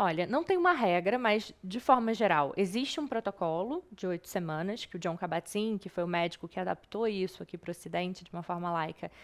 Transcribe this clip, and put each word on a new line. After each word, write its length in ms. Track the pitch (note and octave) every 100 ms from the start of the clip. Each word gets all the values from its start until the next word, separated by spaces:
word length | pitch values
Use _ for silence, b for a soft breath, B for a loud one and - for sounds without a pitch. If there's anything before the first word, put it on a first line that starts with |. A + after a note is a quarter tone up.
Olha, 280 | G3 D#3+ F3+
não 160 | B3+
tem 120 | E4+ F#4+
uma 180 | F4+
regra, 440 | E4 G#3+ F3 F3+ B3
mas, 340 | A#3 G#3+ G#3+ -
de 160 | F#3 A3
forma 340 | - B3+ A3+
geral, 380 | A3+ G#3+ D#3+ C#3+ -
existe 440 | F#3+ G#3+ C4+ -
um 80 | C#4+
protocolo 760 | A3+ A3 G3 E3+ D#3+ G#3 D#4+ -
de 160 | G3 F#3
oito 220 | F3 -
semanas 560 | F#3+ E3+ D#3 F#3 A3
que 100 | -
o 40 | F3+
Jon 180 | F3 E3+
Kabat-Zinn, 600 | F3 E3 E3+ G#3 A3 G#3
que 120 | F#3
foi 160 | -
o 20 | F3
médico 400 | F3 E3+ - E3+
que 140 | -
adaptou 480 | F#3 F3+ - G3+ A3+
isso 340 | G3+ F#3 -
aqui 160 | E3 E3+
pro 140 | -
Ocidente 500 | F3 - E3+ F3+ F#3
de 100 | -
uma 120 | F3
forma 260 | E3+ F3 F3
laica, 400 | E3+ D#3+ - E3 B